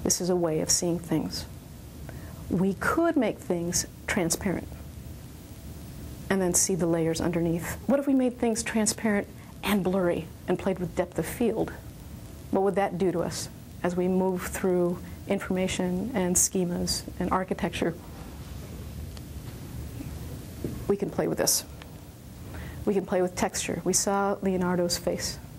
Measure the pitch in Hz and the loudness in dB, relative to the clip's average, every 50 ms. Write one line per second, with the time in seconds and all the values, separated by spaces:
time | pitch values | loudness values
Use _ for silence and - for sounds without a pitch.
0 | - - - - 180 175 185 180 170 170 156 156 175 - - - - 175 165 170 | 2 2 2 2 2 2 2 4 4 2 2 2 2 2 2 2 4 2 0 0
1 | - - 165 - - 180 - - - - - - - - - - - - - - | 0 0 0 0 0 0 -4 -6 -8 -8 -12 -14 -14 -14 -14 -14 -14 -14 -14 -12
2 | - - - - - - - - - - - 185 185 196 190 - - - - - | -12 -12 -12 -12 -12 -12 -12 -12 -4 -2 2 2 2 2 2 0 0 2 4 4
3 | 339 339 330 311 240 208 - - - - 180 175 170 175 170 - - - - - | 4 4 4 4 2 2 0 -2 -2 -2 -2 0 0 0 0 0 -2 -2 -8 -12
4 | - - - 220 175 165 - - - 202 175 - - - - - - - - - | -4 -2 0 2 2 2 2 0 0 -2 -2 -2 -4 -8 -12 -12 -12 -12 -12 -12
5 | - - - - - - - - - - - - - - - - - - - - | -12 -12 -12 -12 -14 -14 -14 -16 -16 -16 -16 -14 -14 -12 -12 -12 -12 -12 -12 -12
6 | - - - - - - 196 196 190 180 175 - - - 190 165 175 170 165 170 | -12 -12 -12 -12 -2 0 2 4 4 4 4 4 4 4 2 2 4 4 4 4
7 | 160 165 165 165 - 175 175 175 170 175 160 175 165 - - - - - 262 277 | 4 2 2 2 2 2 2 4 2 2 2 2 0 -4 -6 -6 2 4 4 4
8 | 277 285 269 262 254 254 240 - - 233 226 226 - - - 220 214 208 - - | 6 4 4 6 4 4 2 2 2 2 2 2 -2 0 2 2 2 2 0 2
9 | - 226 208 202 - - - - - - - - - 196 202 208 175 185 185 196 | 2 2 4 4 2 -2 -8 -16 -16 -14 -14 -6 0 2 2 4 4 4 4 4
10 | 180 175 170 - 160 - - - - - 180 180 - 202 190 180 185 165 - - | 4 4 4 2 0 -4 -10 -12 -2 -2 0 0 2 0 0 0 -2 -4 0 -2
11 | 175 175 - - 160 160 - - 240 226 - 226 165 160 - - - - - - | -2 0 0 -2 -2 -2 0 2 2 2 4 2 0 -2 -4 -10 -12 -14 -14 -14
12 | - - - - - - - - - - - 190 190 196 185 196 196 - - 170 | -14 -14 -12 -12 -12 -14 -14 -14 -8 0 2 4 4 4 4 4 2 2 2 2
13 | 196 185 165 180 - - 160 - - - - - - - - - - 175 180 180 | 2 2 2 2 0 -2 -2 -4 -6 -8 -10 -14 -16 -14 -14 -2 0 0 2 4
14 | 180 180 185 185 185 190 185 180 180 - - - - 190 180 180 175 175 180 - | 4 4 4 4 4 4 2 0 -2 -4 -4 0 2 4 4 6 4 4 2 -2
15 | - - - - - - 202 196 - - 190 185 185 185 - - 185 180 180 180 | -6 -10 -12 -12 -2 0 0 0 2 0 0 2 2 0 0 0 0 0 2 0
16 | 196 226 262 214 185 175 180 175 - - - 196 180 175 175 180 180 175 - - | -2 0 0 2 2 4 4 4 4 4 2 2 2 2 0 -2 0 -2 -2 -2
17 | - - - - 185 175 - 190 185 - 196 - - - - - - 170 165 - | -4 -8 -4 -2 -2 0 0 0 0 -2 -2 -2 0 -2 0 0 0 0 0 -2
18 | - - - - - - - - - - - - - - - - - - - - | -10 -14 -14 -12 -12 -12 -12 -12 -12 -12 -10 -12 -10 -10 -10 -10 -10 -10 -10 -10
19 | - - - - - - - - - - - - - - - - - - - - | -10 -10 -10 -12 -12 -10 -12 -10 -10 -10 -12 -10 -12 -10 -10 -8 -8 -8 -8 -8
20 | - - - - - - - - - - - - - - - - - - 202 196 | -8 -8 -8 -8 -8 -8 -10 -10 -10 -12 -12 -6 -6 -6 -6 -6 2 2 2 2
21 | - 165 - - 160 165 160 - 151 147 - - - - - - - - - - | 2 -2 0 0 2 2 2 2 4 4 4 2 0 -4 -12 -14 -14 -14 -14 -16
22 | - - - - - - - - - - - - - - - - - - 208 196 | -16 -16 -18 -16 -16 -16 -14 -14 -12 -12 -10 -10 -10 -10 -10 -2 0 2 2 2
23 | 196 - - 185 180 180 180 - - 190 - - - - - - - 175 185 - | 2 2 2 2 2 2 2 0 0 0 0 -2 -2 -2 -2 -2 0 2 2 4
24 | - 208 196 196 202 196 202 - - 190 185 185 185 175 180 175 175 175 - - | 4 4 2 2 2 2 0 2 2 0 2 2 2 2 4 2 2 2 0 0
25 | - - - 180 - - - - - - - | 0 -2 -2 0 -2 -4 -6 -6 -10 -14 -16